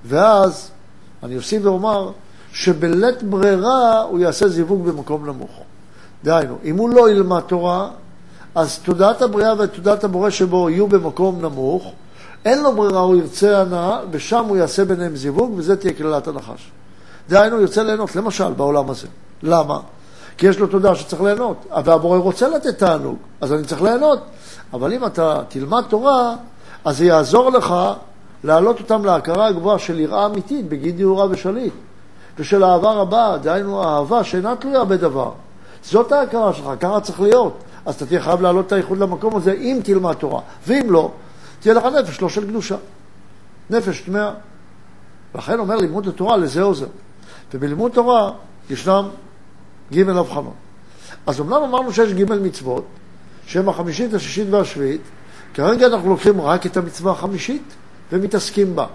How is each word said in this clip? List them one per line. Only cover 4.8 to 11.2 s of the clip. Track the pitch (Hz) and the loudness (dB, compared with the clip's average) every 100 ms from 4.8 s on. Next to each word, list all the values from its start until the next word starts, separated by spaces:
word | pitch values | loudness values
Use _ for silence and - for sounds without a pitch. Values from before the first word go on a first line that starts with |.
| 175 | -2
במקום | 151 139 151 147 | -6 -6 -6 -6
נמוך. | 131 - - - - - - - - | -12 -14 -16 -20 -20 -20 -20 -20 -8
דהיינו, | 143 165 135 123 | 0 2 0 -6
אם | 156 175 | -4 -2
הוא | 233 | 4
לא | 247 233 | 6 6
ילמד | 202 185 175 | 4 2 0
תורה, | - 180 175 180 202 - - - - - - | 0 -2 0 -2 -4 -12 -20 -20 -20 -20 -6
אז | 170 156 - | -2 -2 -2
תודעת | - 180 196 233 | -4 4 4 4
הבריאה | 247 208 220 214 | 0 2 2 2
ותודעת | 202 - 185 202 | -2 0 0 0
הבורא | 208 180 202 | 0 0 -2
שבו | 196 185 180 175 | 0 0 2 2
יהיו | 170 208 | 2 4
במקום | 196 165 135 | 2 2 -2